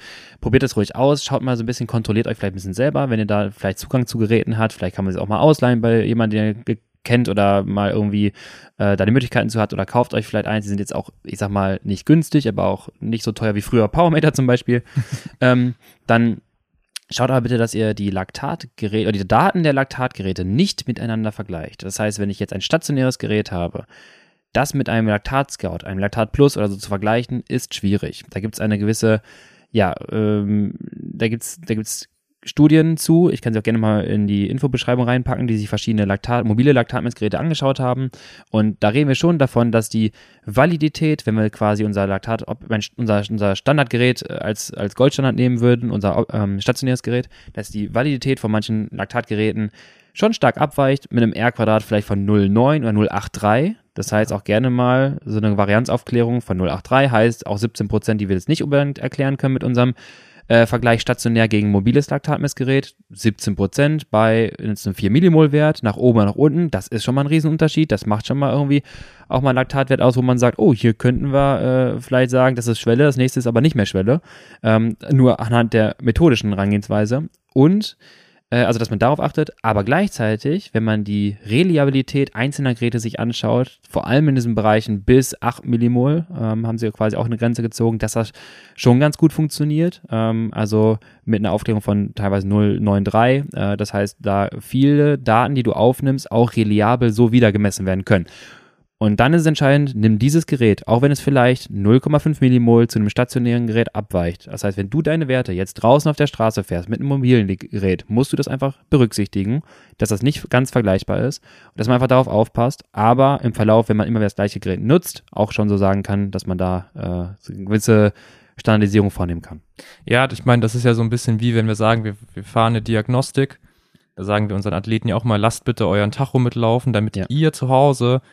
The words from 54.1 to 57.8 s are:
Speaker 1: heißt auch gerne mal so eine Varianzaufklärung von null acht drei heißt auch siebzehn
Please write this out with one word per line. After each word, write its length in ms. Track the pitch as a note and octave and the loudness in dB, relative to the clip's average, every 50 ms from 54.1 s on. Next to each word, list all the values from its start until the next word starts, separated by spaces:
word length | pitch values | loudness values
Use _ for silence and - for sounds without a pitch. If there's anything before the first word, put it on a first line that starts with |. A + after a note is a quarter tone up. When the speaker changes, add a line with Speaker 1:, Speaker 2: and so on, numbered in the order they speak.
Speaker 1:
heißt 220 | A2 G#2+ A2 - G#2+ | -2 0 0 -2 -4
auch 100 | G2+ - | -6 -2
gerne 260 | - G#2 A2 C3 B2+ | -2 0 0 0 0
mal 520 | B2 B2 B2 B2 B2+ C3 C3+ C#3 C#3+ D3 - | 0 0 2 2 2 2 0 0 -2 -6 -8
so 140 | - G#2+ G#2+ | -6 -2 0
eine 180 | G#2+ G#2+ G2+ | 0 0 2
Varianzaufklärung 840 | G2+ G2+ G2 G2+ A2 B2+ - - B2 - - B2 A#2+ A#2 A#2 A#2+ A#2+ | 2 2 2 2 2 2 0 -2 -4 -4 -2 0 0 0 0 0 -4
von 160 | - - F#2+ | -4 -4 -4
null 140 | F#2 F#2 E2+ | -2 -2 -2
acht 200 | D2 F#2+ - - | -4 -6 -4 -2
drei 180 | B2+ C3 C#3 C3+ | 0 2 2 2
heißt 380 | A#2+ G#2+ A2+ A#2+ A2+ - - | 4 4 2 2 2 -2 -6
auch 120 | - G#2 G2+ | -8 -4 -4
siebzehn 280 | A2+ A2+ - - | -4 -4 -4 -4